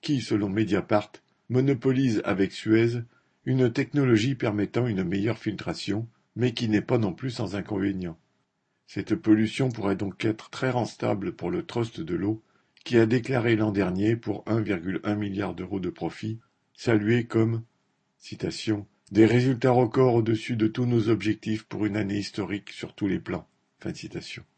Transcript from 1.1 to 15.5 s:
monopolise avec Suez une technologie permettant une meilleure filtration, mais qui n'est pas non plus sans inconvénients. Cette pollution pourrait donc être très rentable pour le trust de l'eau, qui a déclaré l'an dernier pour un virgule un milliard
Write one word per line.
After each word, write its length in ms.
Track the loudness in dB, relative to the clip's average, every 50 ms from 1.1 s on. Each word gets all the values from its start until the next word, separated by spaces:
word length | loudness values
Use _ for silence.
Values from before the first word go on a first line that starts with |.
| _ -20 _ _ _ _ _ _
monopolise 720 | 0 2 2 2 0 2 2 0 2 2 2 2 2 0 0
avec 260 | -2 0 0 0 0 0
Suez 480 | -8 0 4 4 4 4 2 0 -2 -8 -10 _ _ _ _ _ _ _
une 260 | -2 2 2 2 2 2
technologie 640 | 0 -4 0 0 2 4 6 4 4 4 2 -2
permettant 520 | -2 -2 -2 0 0 -2 0 0 0 0
une 160 | 0 0 -2 -2
meilleure 360 | -2 -2 -2 -2 -2 -2 -2
filtration, 680 | -4 -6 -6 -6 -6 -8 -8 -8 -6 -4 -4 -4 -4 -8 _ _ _ _ _
mais 180 | 0 0 0 0
qui 160 | -2 -2 0
n'est 140 | 0 0 2
pas 160 | 2 0 0
non 160 | 0 0 -4
plus 160 | -6 -8 -10
sans 260 | -6 -6 -6 -6 -4
inconvénients. 600 | -8 -6 -6 -4 -2 -2 -2 -2 -2 -6 -8 -10 _ _ _ _ _ _ _ _ _ _ _ _ _ _
Cette 280 | _ -8 -8 -2 -2 -2
pollution 560 | -2 6 4 6 6 6 0 0 0 -2 -2
pourrait 260 | -2 -2 -2 -2 -2
donc 260 | 0 -2 -6 -6 _ -2
être 240 | -2 -2 -2 -8 -16
très 180 | -10 -4 -4 -2
rentable 640 | 0 0 -2 -4 -6 _ -2 -2 -2 -2 -4 -6 -8
pour 180 | -6 -6 -4
le 140 | -4 -4 -6
trust 380 | -4 -4 -4 -4 -4 -4 -10 -8
de 120 | -6 -4
l'eau, 280 | -2 -2 -2 -4 -4 _ _ _ _ _ _ _ _ _
qui 140 | 2 4 6
a 80 | 6
déclaré 500 | 6 4 0 0 0 -2 0 2 2 2
l'an 160 | 2 2 0 2
dernier 420 | 0 0 0 0 0 0 0 0
pour 300 | 0 -2 -6 -6 -6 -4
un 140 | -2 -2 -2
virgule 400 | 0 -2 -4 -4 -2 -4 -6 -4 -4
un 100 | -4 -4
milliard 400 | -2 -4 -4 -4 -4 -4 -4